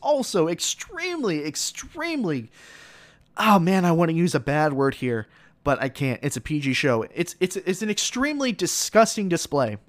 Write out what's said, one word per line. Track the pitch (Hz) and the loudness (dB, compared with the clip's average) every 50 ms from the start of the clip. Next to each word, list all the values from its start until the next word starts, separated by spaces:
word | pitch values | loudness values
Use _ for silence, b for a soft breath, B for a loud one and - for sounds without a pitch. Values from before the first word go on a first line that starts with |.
also | - - 294 277 240 - - 190 160 165 | 0 0 2 2 0 0 2 2 2 2
extremely, | 175 165 - - - - - - 440 330 339 370 349 330 269 208 165 151 143 | 0 -2 -4 -6 -6 -6 -10 -12 -8 -6 -4 -4 -4 -2 -2 -2 -2 -2 -4
extremely, | 156 - - - - - - - - - 339 311 339 330 294 226 175 151 131 113 113 B B B B B B B B B B B B B B B B _ - | -6 -6 -6 -6 -6 -8 -10 -16 -14 -10 -8 -6 -4 -4 -2 -2 -2 -2 -4 -6 -10 B B B B B B B B B B B B B B B B _ 0
oh | 208 220 208 196 | 4 6 6 6
man, | 165 175 190 190 180 | 6 4 2 4 4
I | 175 170 | 4 4
wanna | 165 175 165 | 4 4 2
use | 165 165 170 180 - | 2 2 2 2 2
a | 147 | 0
bad | 117 - 143 151 151 151 143 | 0 0 2 2 2 2 2
word | 135 139 135 131 | 2 2 0 0
here, | - - 127 120 113 107 b b b b b b b _ | 0 -2 -2 -2 -2 -4 b b b b b b b _
but | 143 135 - | 0 0 0
I | 135 135 | 0 -4
can't. | 127 - 147 135 123 - | -4 -2 -2 -2 -2 -2
It's | - 143 - | -2 -4 -4
a | 127 | -4
P | - - 151 151 | -6 -4 -4 -2
G | 139 135 127 | 0 0 0
show. | - - 143 120 113 107 | 0 2 2 2 2 0
It's, | - - 135 170 - - - | -4 -4 -4 -6 -6 -2 -4
it's, | 185 185 - | -4 -2 -2
it's | 196 - 175 190 175 | -4 -4 -4 -4 -2
an | 220 214 | -2 -4
extremely | 208 - - - - 247 262 294 302 285 277 254 | -2 -2 -2 -4 -2 -2 -2 -2 0 0 -2 -2
disgusting | 208 - 185 165 - - - - - 208 226 208 - - 208 190 | -2 -2 -2 -2 -2 -2 -4 2 4 4 4 4 4 -2 -2 0
display. | 170 160 - - - 143 131 110 104 101 - | 0 -2 -2 -2 0 0 0 0 -2 -8 -12